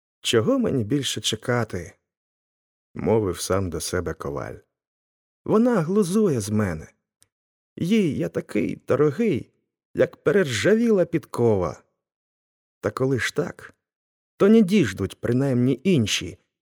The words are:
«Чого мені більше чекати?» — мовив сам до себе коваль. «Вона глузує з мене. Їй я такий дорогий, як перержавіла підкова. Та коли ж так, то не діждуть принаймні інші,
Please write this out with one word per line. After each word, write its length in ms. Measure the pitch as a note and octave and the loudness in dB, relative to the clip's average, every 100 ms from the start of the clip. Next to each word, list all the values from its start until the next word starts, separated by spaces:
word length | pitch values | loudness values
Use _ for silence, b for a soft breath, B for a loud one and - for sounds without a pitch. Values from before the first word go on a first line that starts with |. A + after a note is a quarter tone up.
| _ _ | _ _
«Чого 380 | - A2+ D3 C4+ | 0 2 2 0
мені 260 | A3+ C3+ | 0 -2
більше 360 | G#2 C#3+ B2 A#2 | -2 -2 -2 -6
чекати?» — 720 | - A2 - A#2+ A2 F2+ F2 - _ _ _ _ _ _ _ _ _ | -6 -4 -2 -2 -2 -8 -12 -18 _ _ _ _ _ _ _ _ _
мовив 460 | - F2 A2 G2 E2+ | -6 0 2 0 -4
сам 300 | - G2 F#2 | -2 -2 -2
до 100 | E2 | -6
себе 340 | - F2+ E2+ | -4 -4 -4
коваль. 420 | - D2 C#2 A#1 C2 _ _ _ _ _ _ _ _ | -8 -8 -8 -10 -14 _ _ _ _ _ _ _ _
«Вона 360 | - G#3+ B3 A3+ | -2 2 2 0
глузує 600 | D#3 G3+ F3 G#3 G#3 B2 | 0 0 0 2 2 0
з 100 | G2+ | -2
мене. 380 | G#2+ G2+ D#2+ E2 _ _ _ _ _ _ _ _ - | -2 -2 -4 -12 _ _ _ _ _ _ _ _ -8
Їй 400 | E3 A3 F3 A2+ | -2 0 0 -2
я 120 | E3 | -4
такий 480 | - - - - - - | -6 -6 -6 -4 -8 -2
дорогий, 600 | B2 D3+ D3 A#3 B2 - _ _ _ _ | 0 2 0 -2 -2 -6 _ _ _ _
як 220 | - B2+ - | -2 -2 0
перержавіла 880 | D3 G3 D#3 A2 D3+ A3 A#3 G3+ | 0 2 0 0 2 2 4 2
підкова. 760 | E3 E3 - - A#2 G2 E2 - _ _ _ _ _ _ _ _ _ _ | 2 -2 -4 0 2 2 0 -6 _ _ _ _ _ _ _ _ _ _
Та 100 | G2+ | -6
коли 280 | - C3 C3 | -2 -2 -2
ж 160 | - | -4
так, 400 | - - - - _ _ _ _ _ _ _ | -6 -6 -10 -20 _ _ _ _ _ _ _
то 120 | G3+ | 6
не 140 | A3+ | 6
діждуть 580 | F3 G#3 A#2 F#2+ F#2+ - | 6 4 2 -2 -6 -4
принаймні 600 | - B2 C#3 B2 B2 B2 | -2 0 0 2 0 0
інші, 540 | G3 D#3+ G#2 - - - _ _ | 2 2 2 -2 -6 -14 _ _